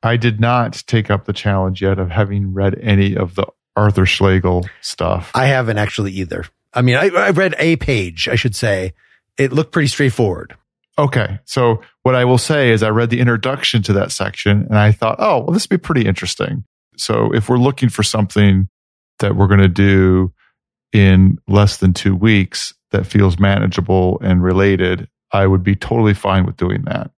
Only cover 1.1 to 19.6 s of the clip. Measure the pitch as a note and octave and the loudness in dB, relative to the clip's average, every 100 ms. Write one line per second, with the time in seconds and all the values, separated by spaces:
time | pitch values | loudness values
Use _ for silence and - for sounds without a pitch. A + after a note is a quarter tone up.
1.1 | G#2 - G#2 G#2+ G2 F#2+ F#2+ G2 F#2+ F#2 | -2 -2 -6 -2 -2 -2 -2 -2 -2 -2
2.1 | E2+ G2+ G2+ G2 F#2+ G2 - A2+ G2 G2 | -2 -2 -2 -4 -2 -2 -2 0 2 2
3.1 | F#2+ F#2 F#2 - _ _ - G#2+ G2+ F#2 | -2 -4 -4 -6 _ _ 0 0 2 0
4.1 | - G2 F#2+ F#2 F2+ F#2 - - - F2 | 2 2 2 0 -2 -4 -12 -16 -6 -4
5.1 | - F2 - C3 C3+ A2+ G#2 G#2 - G2+ | -4 -4 -2 0 0 -2 -2 -4 -4 -6
6.1 | F#2+ F2+ E2+ - _ _ B2+ B2 B2 F#3+ | -6 -8 -8 -12 _ _ -2 0 2 0
7.1 | F3 G3+ E3+ F#3+ - D#3+ E3 - B2 F#2 | 0 0 0 0 0 0 0 -2 -4 -4
8.1 | E2 - A#2 A#2+ G2 A2+ G2 F#2 - _ | -8 -4 -2 -2 -4 -4 -2 -4 -10 _
9.1 | _ _ - C3+ C3+ D#3 F3+ C#3 - C#3 | _ _ -4 -2 -2 -2 -2 -2 0 -2
10.1 | - A2+ E2+ - - _ _ _ - C#3+ | 0 -2 -2 -12 -20 _ _ _ -2 0
11.1 | B2+ G#2 G2 _ - A#2+ A2 - _ B2+ | 0 -4 -8 _ 0 0 0 -6 _ 0
12.1 | B2+ B2 B2 - D3+ B2+ A2 A2 G#2+ A#2 | 2 2 2 2 0 2 2 2 0 0
13.1 | A#2+ B2 A#2 C3 C#3 - A#2 G#2 G2 F2 | 0 0 0 -4 -4 -2 -2 0 0 0
14.1 | - G2 - G#2 G#2 A2+ G#2+ G#2 G#2 A2+ | -4 -8 -4 0 0 2 2 2 2 0
15.1 | - G#3+ C#3+ B2+ F#3+ - F#3 - D3+ G#2+ | -2 0 0 0 -4 -2 -4 -2 -2 0
16.1 | F#2 F#2 - G2+ C3 G#2+ _ _ - - | -2 -6 -6 -6 -6 -10 _ _ -14 -4
17.1 | A2 A2 A#2 G#2 B2 B2+ C3+ C3 - G#2 | -2 0 -2 0 0 0 0 -2 0 -4
18.1 | A2 G2+ - G2+ F#2+ F#2+ _ _ _ _ | -2 -2 2 2 2 0 _ _ _ _
19.1 | _ G2+ G2 F#2+ G2+ | _ -4 0 2 4